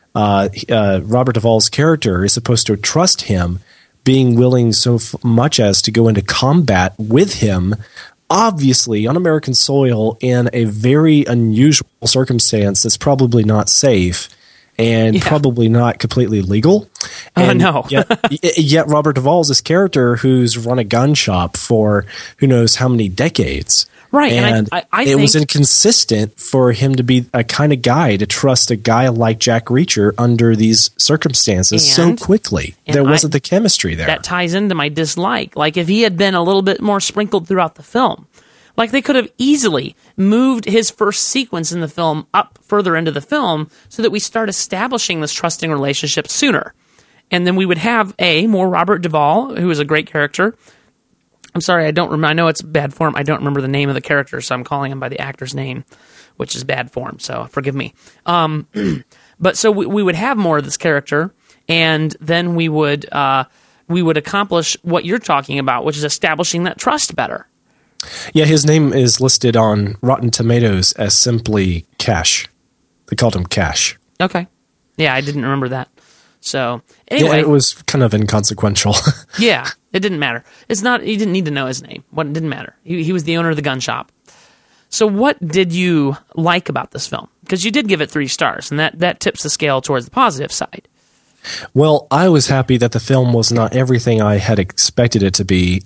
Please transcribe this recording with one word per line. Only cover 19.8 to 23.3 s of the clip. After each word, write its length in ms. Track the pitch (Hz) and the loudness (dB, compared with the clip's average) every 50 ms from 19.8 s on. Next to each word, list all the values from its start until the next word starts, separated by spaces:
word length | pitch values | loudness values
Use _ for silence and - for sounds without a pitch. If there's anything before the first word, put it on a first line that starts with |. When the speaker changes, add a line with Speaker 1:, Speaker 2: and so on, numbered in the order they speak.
| 196 185 - 139 123 120 120 | 2 2 2 2 2 2 2
Speaker 1:
who's 400 | 117 - 135 131 127 123 117 - | 2 2 2 4 4 2 2 0
run 220 | 120 113 117 127 127 | -2 -2 -2 -2 -2
a 60 | 113 | 0
gun 300 | 101 120 117 127 143 151 | 0 2 2 2 2 2
shop 420 | 143 - - 95 90 87 87 - | 2 0 0 0 0 -2 -2 -4
for 500 | - - - 120 110 107 107 104 101 98 - - - - - - _ | -6 -2 0 2 2 2 2 2 0 -2 -4 -10 -16 -18 -18 -4 _
who 80 | 143 | 2
knows 300 | 135 127 120 117 110 - | 4 4 4 4 2 2
how 120 | - 127 127 | 0 0 2
many 200 | 123 117 110 98 | 2 2 0 -2
decades. 800 | 92 98 135 170 | -2 -2 -2 0